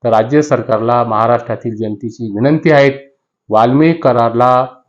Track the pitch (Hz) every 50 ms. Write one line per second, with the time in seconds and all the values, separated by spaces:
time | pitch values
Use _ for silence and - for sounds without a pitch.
0 | - 120 110 110 110 117 139 151 147 - 143 127 113 - 113 107 113 120 120 120
1 | 120 113 110 107 113 117 120 113 - - 110 101 - 120 110 104 113 107 107 104
2 | - 113 - - 117 110 101 104 120 139 156 156 160 170 151 143 139 139 135 -
3 | - _ _ _ _ _ _ _ _ _ 107 107 117 123 131 143 156 165 165 165
4 | - 131 120 120 117 117 113 117 123 127 127 127 131 131 - _ _